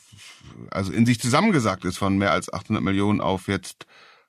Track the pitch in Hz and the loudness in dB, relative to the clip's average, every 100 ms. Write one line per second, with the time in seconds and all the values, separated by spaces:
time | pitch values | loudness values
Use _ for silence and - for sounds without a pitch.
0 | _ - - - - 57 58 87 95 85 | _ -20 -20 -20 -20 -18 -8 -4 -2 2
1 | 117 117 123 139 220 160 110 92 90 - | 2 2 2 2 4 2 0 -2 -4 -2
2 | 98 98 98 82 - - - 104 95 98 | 0 2 2 0 -2 -8 -4 -2 0 0
3 | 101 104 80 95 - 95 - - - - | 0 0 0 -2 -2 -4 -6 -18 -20 -20
4 | - _ | -20 _